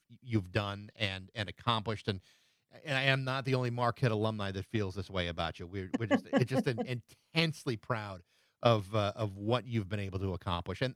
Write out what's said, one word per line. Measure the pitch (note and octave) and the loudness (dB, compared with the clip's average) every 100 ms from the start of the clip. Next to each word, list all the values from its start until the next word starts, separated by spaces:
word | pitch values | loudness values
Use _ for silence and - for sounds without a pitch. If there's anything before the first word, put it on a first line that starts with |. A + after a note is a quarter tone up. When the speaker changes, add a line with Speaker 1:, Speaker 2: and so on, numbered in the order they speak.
| _ A#2 | _ -18
Speaker 1:
you've | C3 A2+ F2+ | 0 0 2
done | G2+ G2+ G2+ G#2 - | -2 -2 -4 -10 -4
and, | G#2 F#2+ F#2+ | -2 -2 -8
and | A#2 G2 | -6 -6
accomplished, | - - A2+ G#2+ G#2+ - | -4 0 0 0 -4 -2
and, | G2 - _ _ _ _ - D#3+ | -4 -6 _ _ _ _ -12 -4
and | C3+ | 2
I | |
am | C3+ C3+ | 4 4
not | C3 C3+ B2+ | 2 -2 2
the | B2+ | 2
only | B2 | 2
Marquette | A#2+ A#2+ - B2+ | 2 2 4 2
alumni | G#2+ A2 G#2+ G2 | 4 2 0 -2
that | F#2+ F2+ | -4 -2
feels | A2 G2 F#2+ | -2 -2 -4
this | F2+ | -4
way | F#2+ F2 | -2 0
about | E2 E2 - | 0 -2 -4
you. | F2 | -8
We're, | G2 F#2+ - | -8 -4 -2
we're | A2+ | 2
just, | C#4 - | 2 2
it's | C4+ A#2+ | 2 2
just | A#3+ D3 | 2 0
an | A2+ - | 0 -2
Speaker 2:
<laughs> | B2 - - _ | -6 -8 -20 _
Speaker 1:
intensely | D#3+ E3 D3+ - A2+ | 0 0 0 -4 -4
proud | - A#2 G#2 F#2 - _ _ - | -2 -4 -4 -10 -16 _ _ 2
of, | A#2+ A2 F#2+ G#2+ | 4 4 4 2
uh, | G2+ A#2 | 2 0
of | G#2+ F#2+ | -4 -2
what | G#2 B2 A2 | 0 0 0
you've | A#2 F2+ | -2 -2
been | G#2 | -4
able | G2 F#2 | -4 -2
to | G2 | -2
accomplish. | F2 - F2 E2+ F#2 | -4 -2 -4 -2 -4
And, | C3 | -2